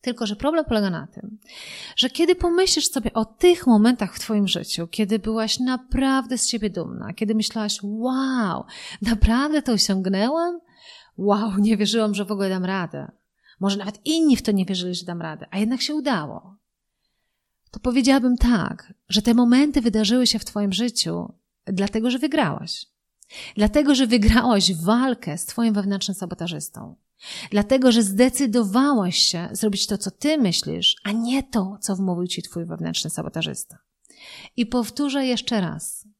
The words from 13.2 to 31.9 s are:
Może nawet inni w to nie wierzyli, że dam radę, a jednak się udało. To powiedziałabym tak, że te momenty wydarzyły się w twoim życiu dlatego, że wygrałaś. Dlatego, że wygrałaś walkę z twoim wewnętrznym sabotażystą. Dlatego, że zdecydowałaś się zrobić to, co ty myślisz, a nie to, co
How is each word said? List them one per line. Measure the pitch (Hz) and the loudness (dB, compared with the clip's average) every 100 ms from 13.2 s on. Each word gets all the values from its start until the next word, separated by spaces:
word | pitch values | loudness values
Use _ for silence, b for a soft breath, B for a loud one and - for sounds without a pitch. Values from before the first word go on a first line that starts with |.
| _ _ b b | _ _ b b
Może | 196 202 | -2 -2
nawet | 196 208 - | -6 -8 -2
inni | 320 311 247 | 2 4 4
w | |
to | - | 2
nie | 202 185 | 0 0
wierzyli, | 185 180 175 | -4 -4 -8
że | 175 | -8
dam | 170 | -10
radę, | 165 156 - | -10 -12 -10
a | 190 | -4
jednak | 220 254 | -2 -2
się | - 302 | -4 -4
udało. | 277 208 147 - 185 202 _ _ _ _ _ _ _ _ _ _ _ | -2 -4 -4 -12 -18 -20 _ _ _ _ _ _ _ _ _ _ _
To | - | -6
powiedziałabym | 247 247 254 269 247 247 | 0 2 4 4 4 2
tak, | 240 226 - - - - _ | 4 2 0 -8 -16 -20 _
że | 196 | 0
te | 226 | 2
momenty | 233 240 254 302 285 | 4 6 6 4 2
wydarzyły | 233 214 208 247 247 | 2 2 2 2 2
się | 220 | 0
w | - | -4
twoim | 208 202 | -4 -2
życiu | 185 240 240 170 170 - - _ _ - | 0 -2 -2 -4 -6 -8 -14 _ _ -6
dlatego, | 190 202 226 233 | -4 -2 -2 -2
że | 247 | -2
wygrałaś. | 285 311 202 156 156 - - _ _ _ _ B B - | 0 0 0 -4 -10 -12 -14 _ _ _ _ B B 0
Dlatego, | 208 294 285 262 | 2 4 4 4
że | 254 | 4
wygrałaś | 240 208 226 240 208 190 | 6 6 6 4 2 2
walkę | 170 170 233 262 247 - 156 | 0 2 2 2 -2 -6 -10
z | - | -8
twoim | - 226 | -2 0
wewnętrznym | 208 196 196 196 185 | 2 0 -4 -4 -6
sabotażystą. | 175 180 170 151 - - 85 - _ _ B B B | -8 -8 -8 -8 -12 -14 -18 -20 _ _ B B B
Dlatego, | 202 208 262 254 | -2 2 4 6
że | 233 | 4
zdecydowałaś | 202 196 254 254 269 233 208 220 285 254 180 - | 2 4 4 4 0 2 2 2 2 2 0 0
się | - 170 - | 0 -2 -8
zrobić | - 220 196 - | -2 -2 -2 -4
to, | 202 | -4
co | 196 | -6
ty | _ 285 311 | _ 0 2
myślisz, | 214 175 - 165 180 - | 2 0 -4 -2 0 0
a | 202 | -4
nie | 220 233 269 | -4 0 -2
to, | 262 226 190 208 | 0 -2 -2 -6
co | - | -6